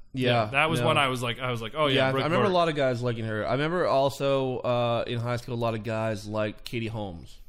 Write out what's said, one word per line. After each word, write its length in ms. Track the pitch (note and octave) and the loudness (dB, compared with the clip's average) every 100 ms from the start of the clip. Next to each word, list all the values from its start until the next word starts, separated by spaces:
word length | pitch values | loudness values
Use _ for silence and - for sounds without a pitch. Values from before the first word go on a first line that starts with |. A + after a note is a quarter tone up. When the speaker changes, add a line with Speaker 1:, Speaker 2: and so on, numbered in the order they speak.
| - | -10
Speaker 1:
Yeah, 340 | C3 B2 A#2+ G#2+ | -2 2 2 2
Speaker 2:
That 220 | C#3 D#3+ | 2 2
was 100 | A#2+ | 2
Speaker 1:
no. 60 | A#2+ | 2
Speaker 2:
when 80 | D#3 | 4
I 100 | C3+ | 2
was 140 | B2+ | 0
like, 160 | A#2+ A#2 | -4 -4
I 120 | B2+ | -4
was 100 | A#2 | -4
like, 120 | A2 D3+ | -4 0
"Oh, 100 | D3 | 2
yeah, 200 | C3 C3 | 4 4
Speaker 1:
Yeah, 40 | |
Speaker 2:
Brooke 100 | C3+ | 2
Speaker 1:
I 40 | D3 | 2
remember 180 | F3 G3+ | 2 4
Speaker 2:
Burke." 60 | |
Speaker 1:
a 20 | F3+ | 4
lot 120 | E3 | 2
of 40 | |
guys 280 | D3+ C3 A#2+ | 2 0 2
liking 220 | B2 A#2 A2 | -2 -2 -2
her. 200 | G#2+ F2 | -2 0
I 60 | |
remember 340 | C3 D#3 F3+ A#2 | 0 0 0 2
also, 720 | C3+ C#3 - C#3 C3+ C3 B2+ | 4 2 2 0 2 0 -2
uh, 440 | B2 A#2+ A#2+ A#2 - | 0 0 2 0 -2
in 120 | A#2+ | -4
high 180 | A#2+ A#2+ | -2 -4
school, 180 | - | -4
a 20 | A#2 | -2
lot 180 | A#2 | -2
of 100 | A2+ | -2
guys 420 | A2 A2 A2+ G#2+ G#2 | -4 -2 -2 -4 -4
liked 380 | G#2+ G#2+ - | -2 -2 -4
Katie 220 | - A#2+ A2 | -8 -6 -4
Holmes. 500 | A2 G2+ E2 B1+ - | -6 -8 -10 -14 -18